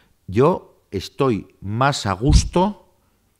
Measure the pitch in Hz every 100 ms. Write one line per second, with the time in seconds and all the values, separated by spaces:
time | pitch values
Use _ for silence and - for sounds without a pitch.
0 | _ _ - 95 147 190 - _ _ 98
1 | - - 135 101 - _ 95 110 139 139
2 | 104 95 110 - - 175 196 202 _ _
3 | _ _ _